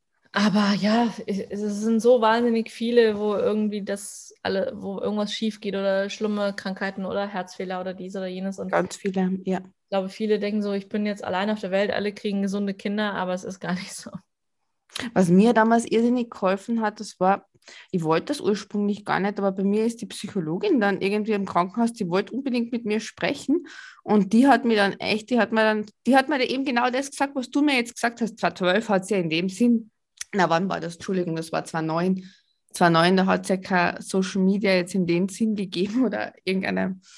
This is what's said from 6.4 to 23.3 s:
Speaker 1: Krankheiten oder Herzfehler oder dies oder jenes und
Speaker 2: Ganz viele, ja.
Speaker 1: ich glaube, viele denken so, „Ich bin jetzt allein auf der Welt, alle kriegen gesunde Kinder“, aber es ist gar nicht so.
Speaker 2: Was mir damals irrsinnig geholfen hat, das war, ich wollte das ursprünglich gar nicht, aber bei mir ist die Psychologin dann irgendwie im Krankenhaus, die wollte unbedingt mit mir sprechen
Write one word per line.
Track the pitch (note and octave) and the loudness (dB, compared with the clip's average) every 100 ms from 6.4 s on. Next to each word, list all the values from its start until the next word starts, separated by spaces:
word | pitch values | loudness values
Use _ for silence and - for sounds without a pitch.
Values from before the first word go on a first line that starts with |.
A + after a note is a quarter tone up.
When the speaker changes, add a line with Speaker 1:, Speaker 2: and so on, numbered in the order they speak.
| G3+ | -2
Speaker 1:
Krankheiten | G3 G3 F#3+ G3 G3 | -4 -8 -6 -6 -6
oder | F#3 G3 G3+ | -4 -4 -4
Herzfehler | G3+ F#3 - F#3 F#3 | -6 -8 -8 -8 -6
oder | F#3 | -8
dies | F#3 F#3 G3 | -10 -10 -8
oder | F#3 | -8
jenes | F#3 G3 G3 | -6 -8 -8
und | F#3 | -4
Speaker 2:
Ganz | F3 F3+ - | -2 -2 -4
viele, | G3+ F#3+ F#3 F#3+ | -4 0 0 -2
ja. | F#3+ F#3 F#3 _ | -4 -4 -6 _
Speaker 1:
ich | - | -6
glaube, | G3 F#3+ | -4 -4
viele | - A3 G#3 | -4 -2 0
denken | G#3 G#3+ | 0 -2
so, | G3+ | -2
„Ich | G3+ G3 | -4 -4
bin | G#3 G#3 | -4 -4
jetzt | G3+ | -4
allein | - F#3 G#3 | -4 -2 -2
auf | G#3+ | -2
der | F#3+ | -2
Welt, | F#3+ G3+ | 0 0
alle | - G3+ | 0 -4
kriegen | G3+ G#3+ G3 | -4 -4 -2
gesunde | G3 G3+ G3+ | -2 -2 -4
Kinder“, | G3 G#3+ G#3 G#3 | -4 -4 -4 -4
aber | F#3+ F3+ | -2 -4
es | F#3 | -4
ist | - F#3+ | -6 -8
gar | E3 | -6
nicht | F3+ F3+ | -6 -6
so. | - - - _ _ _ _ _ _ _ - A#3+ | -14 -14 -16 _ _ _ _ _ _ _ -10 -2
Speaker 2:
Was | - F3+ | 2 6
mir | F#3 A3+ | 6 6
damals | A3+ A3 A#3 A#3 | 6 4 4 2
irrsinnig | A3 A#3+ B3 A#3+ | 2 2 2 -2
geholfen | - F#3+ F#3+ - A#3 | -2 0 0 -2 -2
hat, | G#3+ G#3+ | -2 -4
das | G3+ - | -10 0
war, | F#3 G3 - _ - - - | 2 2 -2 _ -20 -20 -4
ich | F3+ | -2
wollte | D#3 D#3+ F#3 | 2 0 0
das | D4 | -4
ursprünglich | - G#3 - G#3 G#3 G#3 | -2 -2 -2 -2 -2 -2
gar | - D3+ | -2 0
nicht, | G3 G3+ | 0 0
aber | G3 | -2
bei | F#3+ | 0
mir | G3 G#3 | 0 2
ist | A3 A3+ | 0 -4
die | F#3+ | -10
Psychologin | - G#3 G3+ D#3 F3+ G#4 C#4+ | -12 -8 -6 -4 -2 2 2
dann | G3+ F#3+ | 2 0
irgendwie | G3 G#3 G#3 | 0 0 0
im | G#3 F#3+ | -2 0
Krankenhaus, | F3 F#3 A#3 A#3 | 0 0 0 -2
die | A#3 F#3 | -2 -2
wollte | F3+ G#3 | 0 -2
unbedingt | A3+ C#4 A#3+ A#3 | -4 -2 -2 -2
mit | A#3+ | -4
mir | A#3 G#3+ | -2 -4
sprechen | G#3+ - - | -4 -4 -4